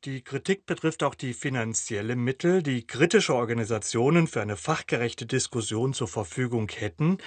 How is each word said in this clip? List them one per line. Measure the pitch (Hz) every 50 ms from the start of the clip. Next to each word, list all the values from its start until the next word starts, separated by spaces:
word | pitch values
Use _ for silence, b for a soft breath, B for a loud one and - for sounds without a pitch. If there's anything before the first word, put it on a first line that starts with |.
| -
Die | 143 135 131 -
Kritik | - 135 135 - - 196 196 _
betrifft | - 135 - - 160 156 - 156
auch | 143 -
die | _ - 131 120
finanzielle | - - 151 131 131 113 113 110 - - - 117 101 104 113 123
Mittel, | 123 120 120 131 - - 175 180 190 170
die | 143 131 120 117
kritische | _ - 117 147 170 - 214 - - 147
Organisationen | 123 120 110 117 117 113 101 117 107 101 - - 117 117 139 156 170 165 156
für | - 123
eine | 104 104 104
fachgerechte | 101 - - 160 - - - - 123 120 120 - - 123
Diskussion | 113 - 131 127 - - 120 107 - 110 110 120 135 131
zur | - 127
Verfügung | 110 - 120 104 - - - 127 123 120 117 110 104 -
hätten. | - - 104 - _ 151 160 190 190 B